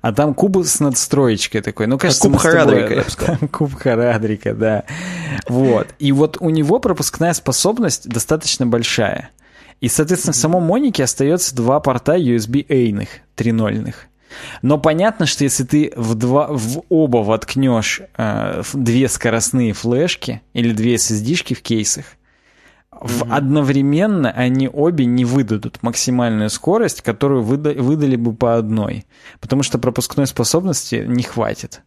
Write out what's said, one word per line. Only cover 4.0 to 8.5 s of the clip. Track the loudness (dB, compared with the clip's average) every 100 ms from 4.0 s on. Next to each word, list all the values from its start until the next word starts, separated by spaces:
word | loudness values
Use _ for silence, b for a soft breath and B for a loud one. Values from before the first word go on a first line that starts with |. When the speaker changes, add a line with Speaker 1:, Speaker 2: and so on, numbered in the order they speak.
| 2 2 0 -2 -4 -2
Speaker 1:
да. | 0 0 -4 -12 -10 -10 -8 -8 -2
Вот. | 2 4 2 0 -2
И | 0
вот | 4 2 0
у | -2
него | 0 2 2
пропускная | 2 -2 -4 0 0
способность | 0 -2 0 0 0 0 -2 -4
достаточно | -6 0 -2 0